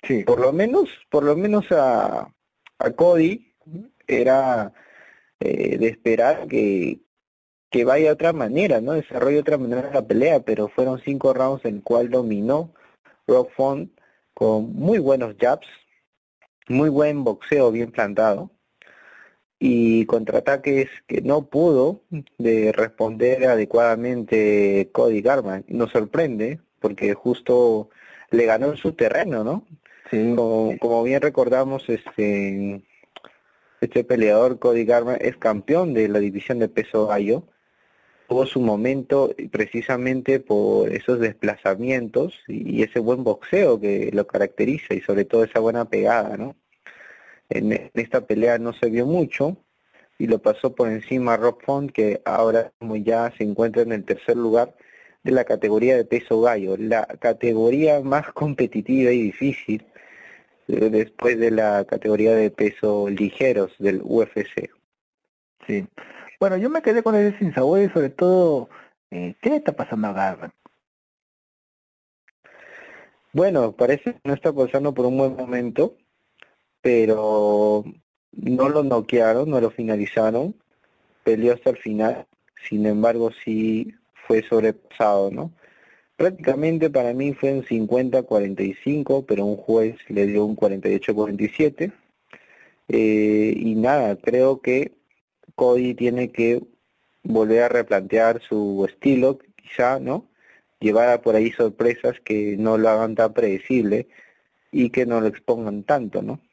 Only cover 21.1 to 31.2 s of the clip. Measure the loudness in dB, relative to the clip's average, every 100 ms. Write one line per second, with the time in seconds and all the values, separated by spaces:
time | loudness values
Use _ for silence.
21.1 | -6 0 0 0 0 2 4 2 -2 _
22.1 | -14 -14 _ 0 2 2 0 -2 _ -4
23.1 | 0 0 2 2 2 2 2 2 0 -2
24.1 | -6 -2 2 4 4 4 2 0 0 2
25.1 | 2 2 0 -2 -8 -8 -4 -2 -2 -2
26.1 | -2 -2 -2 -6 -8 _ _ -6 -2 -4
27.1 | -2 -2 -4 0 4 4 2 -4 _ -20
28.1 | -20 -2 2 2 2 0 -2 -6 0 0
29.1 | 0 -2 -4 -4 -6 -8 -20 _ _ -6
30.1 | -2 0 0 0 2 0 -2 0 0 2
31.1 | 0